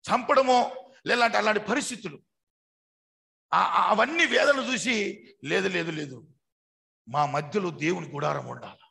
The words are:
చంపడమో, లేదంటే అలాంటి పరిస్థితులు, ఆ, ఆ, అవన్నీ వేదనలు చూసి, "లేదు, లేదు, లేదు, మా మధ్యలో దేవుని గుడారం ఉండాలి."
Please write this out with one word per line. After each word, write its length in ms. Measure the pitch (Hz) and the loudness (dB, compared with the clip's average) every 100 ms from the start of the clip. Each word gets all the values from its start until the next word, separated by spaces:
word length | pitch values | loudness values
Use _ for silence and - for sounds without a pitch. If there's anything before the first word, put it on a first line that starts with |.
| - | 0
చంపడమో, 760 | 240 226 277 262 247 - - - - - | -2 4 4 6 4 2 -6 -18 -10 -2
లేదంటే 320 | 240 233 208 | 2 2 2
అలాంటి 220 | 208 208 | 2 0
పరిస్థితులు, 600 | - 254 - 220 175 139 _ _ _ _ _ _ _ _ _ _ _ _ _ | 0 -2 -2 -8 -12 -14 _ _ _ _ _ _ _ _ _ _ _ _ _
ఆ, 100 | 180 | 0
ఆ, 280 | 196 - - | 2 2 2
అవన్నీ 360 | 208 247 330 302 | 2 2 2 2
వేదనలు 460 | 240 285 277 233 | 4 4 2 0
చూసి, 520 | 247 233 226 202 202 - _ | -4 -2 -2 -2 -8 -18 _
"లేదు, 240 | 139 180 190 | -2 -2 0
లేదు, 220 | 180 165 | -2 -4
లేదు, 380 | 156 147 127 - _ _ _ _ _ _ _ - | -6 -10 -12 -20 _ _ _ _ _ _ _ -6
మా 180 | 139 147 | -2 0
మధ్యలో 440 | 143 147 208 180 | -2 -2 -4 -4
దేవుని 380 | 151 151 180 151 | -4 -4 -4 -6
గుడారం 380 | 143 147 139 123 | -4 -4 -4 -8
ఉండాలి." 320 | 123 110 - _ | -14 -16 -20 _